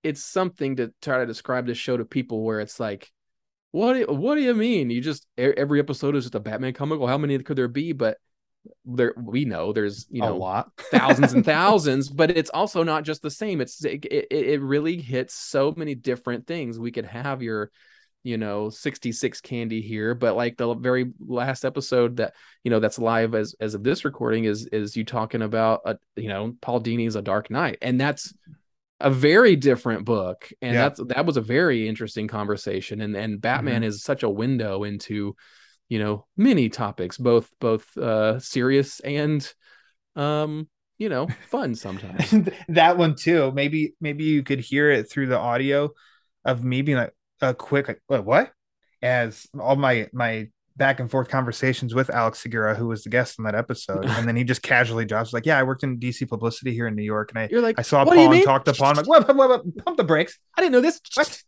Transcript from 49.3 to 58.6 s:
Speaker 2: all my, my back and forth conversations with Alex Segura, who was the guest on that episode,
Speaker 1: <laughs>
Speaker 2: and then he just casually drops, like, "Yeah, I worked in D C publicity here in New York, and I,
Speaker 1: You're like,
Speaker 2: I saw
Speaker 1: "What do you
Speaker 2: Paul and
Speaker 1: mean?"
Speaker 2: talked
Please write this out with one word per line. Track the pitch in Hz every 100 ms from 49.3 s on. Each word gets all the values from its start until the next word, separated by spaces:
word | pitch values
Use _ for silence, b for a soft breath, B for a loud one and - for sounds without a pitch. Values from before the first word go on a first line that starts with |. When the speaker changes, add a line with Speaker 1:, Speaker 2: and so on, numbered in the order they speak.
| - - -
Speaker 2:
all | 117 139
my, | 139 120 107
my | 123 117 110 107 _ _ -
back | 135 131
and | 123
forth | 135 123
conversations | 135 120 110 131 127 123
with | 120 131
Alex | 120 113 -
Segura, | 120 113 107 107
who | 117
was | 110
the | 107
guest | 120 120 -
on |
that | 110 104
episode, | 127 117 - 95 95
Speaker 1:
<laughs> |
Speaker 2:
and | 110 117
then | 117
he | 123
just | 123
casually | - 123 117 117
drops, | 107 107 113
like, | 120 151
"Yeah, | 147
I |
worked | 131 131
in | 139 123
D | 123
C | 120 131
publicity | 110 117 - 131
here | 117 117
in | 107
New |
York, | 104 107 107
and | 113
I, | 110
Speaker 1:
You're | 233
like, | 233 -
Speaker 2:
I |
saw | 123 147 139
Speaker 1:
"What |
do | 349
you | 320
Speaker 2:
Paul |
and | 339
Speaker 1:
mean?" | 392
Speaker 2:
talked | 135